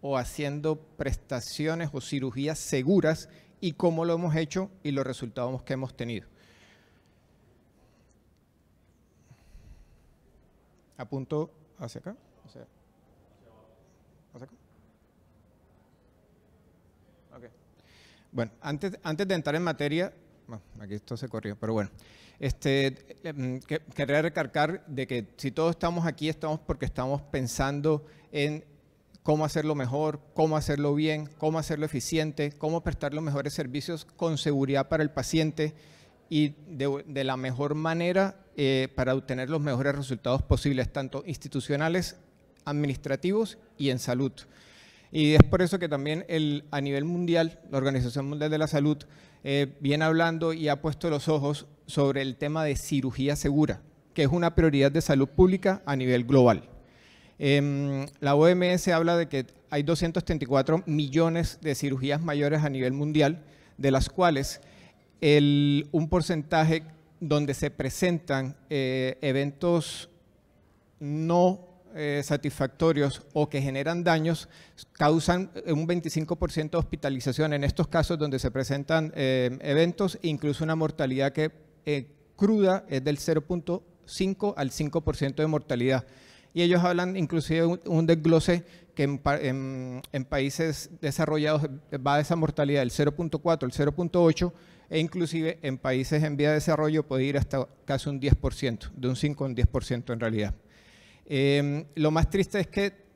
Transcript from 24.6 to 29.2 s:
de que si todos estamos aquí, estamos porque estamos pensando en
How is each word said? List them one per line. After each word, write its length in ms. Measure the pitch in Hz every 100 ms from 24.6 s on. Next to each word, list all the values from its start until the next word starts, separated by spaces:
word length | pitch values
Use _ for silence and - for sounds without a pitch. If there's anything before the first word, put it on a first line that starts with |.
| 151 185 -
de 200 | 139 131
que 220 | 123 104 -
si 120 | 139
todos 200 | - 160
estamos 340 | 165 170 170
aquí, 240 | 165 - 156
estamos 320 | 156 156 156
porque 240 | - 160
estamos 380 | - - 127 143
pensando 840 | 143 139 123 - 139 143 151 151 147 - -
en 340 | 151 147 151 - _ _ _ _ _